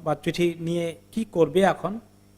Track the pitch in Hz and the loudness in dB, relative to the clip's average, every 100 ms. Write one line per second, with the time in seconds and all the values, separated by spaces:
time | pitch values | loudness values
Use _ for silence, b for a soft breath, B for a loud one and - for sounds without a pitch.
0 | 165 147 - 160 175 165 165 170 170 156 | -4 -2 -2 0 0 -2 -4 -2 -4 -8
1 | - 226 220 180 156 165 190 - 170 220 | -10 -6 -2 2 2 4 4 2 -4 -8
2 | - _ _ | -12 _ _